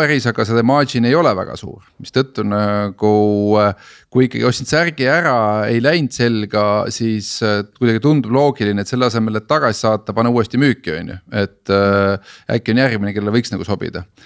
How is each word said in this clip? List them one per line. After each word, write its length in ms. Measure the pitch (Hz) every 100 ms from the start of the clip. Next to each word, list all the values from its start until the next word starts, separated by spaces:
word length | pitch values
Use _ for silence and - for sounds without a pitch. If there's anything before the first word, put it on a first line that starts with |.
äris 260 | 151 143 120
aga 160 | 113 107
seda 160 | 117
margin 480 | 117 143 139 123 120
ei 80 | 151
ole 160 | 156
väga 240 | 95 - -
suur, 240 | - - _ _ -
mistõttu 400 | 127 131 - 107
nagu, 680 | 104 104 104 104 - 107 107 104 104 104 107
äh, 100 | 104 101 - - _
kui 140 | 127 127
ikkagi 180 | 117 120
ostsid 240 | 123 131
särgi 400 | 151 170 156 131
ära, 260 | 160 165 120 107 107 107
ei 80 | 117
läinud 320 | 131 170 135
selga, 540 | - 120 113 104 107 104 104 101
siis, 460 | - 113 110 101 -
äh, 220 | 110 104 101 _
kuidagi 180 | 123 110 139
tundub 240 | 156 110 127
loogiline, 480 | 143 - 104 101 101
et 80 |
selle 160 | 123 123
asemel, 320 | 113 110 107
et 80 | -
tagasi 380 | 151 131 107 113
saata, 260 | 107 -
pane 160 | 107 120
uuesti 320 | 120 107 120
müüki, 320 | 143 110 - 80
on 120 | 85 92
ju. 40 | - 107
Et, 180 | 98 - -
äh, 640 | 98 101 98 98 98 - - -
äkki 240 | 117 - 117
on 60 | 135
järgmine, 280 | 110 101 101
kellele 160 | 104
võiks 160 | 117 117
nagu 160 | 95 85
sobida. 380 | 98 85 87 90 _